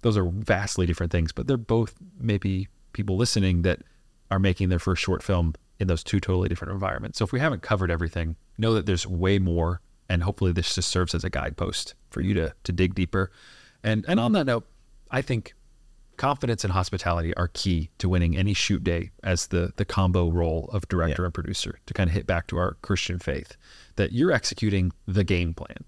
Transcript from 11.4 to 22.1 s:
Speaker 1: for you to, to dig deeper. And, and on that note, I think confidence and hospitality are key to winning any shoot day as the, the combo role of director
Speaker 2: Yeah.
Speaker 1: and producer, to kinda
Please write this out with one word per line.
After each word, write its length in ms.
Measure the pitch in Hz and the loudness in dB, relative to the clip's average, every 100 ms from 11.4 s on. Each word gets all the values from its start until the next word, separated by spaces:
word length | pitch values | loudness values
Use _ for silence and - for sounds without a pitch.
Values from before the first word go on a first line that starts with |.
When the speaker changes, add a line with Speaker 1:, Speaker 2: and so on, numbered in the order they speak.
| - - - - - - - | -6 -6 -6 -6 -8 -14 -12
Speaker 1:
for 100 | - | -4
you 120 | 92 98 | 0 0
to, 180 | 80 - | -2 -6
to 80 | - | -6
dig 220 | 87 92 92 | 0 0 2
deeper. 360 | 87 95 95 - - - - _ | -2 0 -2 -6 -20 -20 -20 _
And, 220 | 110 110 123 | -2 0 0
and 120 | 190 | 0
on 140 | 233 | 2
that 120 | 208 135 | 2 2
note, 200 | 117 - _ _ - - | -2 -4 _ _ -20 -6
I 120 | 127 | -4
think 320 | 139 120 - - _ _ - - - - | -2 -4 -4 -16 _ _ -20 -20 -20 -4
confidence 460 | 135 143 127 113 | -2 0 0 0
and 80 | 101 | 0
hospitality 600 | 92 90 92 87 85 82 - | 0 0 -2 0 0 0 -2
are 120 | 87 | -2
key 400 | - 95 85 78 - | -2 0 0 0 -2
to 100 | 90 | 0
winning 300 | 90 85 85 | 4 4 2
any 160 | 98 | 2
shoot 300 | 98 - 95 | 0 0 0
day 280 | 90 85 - - | 0 -2 -4 -8
as 240 | 95 87 - | -2 -2 0
the, 260 | 87 87 - | -2 -2 -4
the 80 | 101 | -4
combo 440 | - 92 90 85 | 2 2 4 2
role 400 | 87 82 80 - | 2 0 0 -2
of 160 | 101 - | -6 -2
director 360 | 90 80 - | 0 0 0
Speaker 2:
Yeah. 20 | 90 | -2
Speaker 1:
and 80 | |
producer, 460 | - - - - - - | -4 -6 -6 -6 -10 -8
to 60 | |
kinda 200 | - 90 | 0 0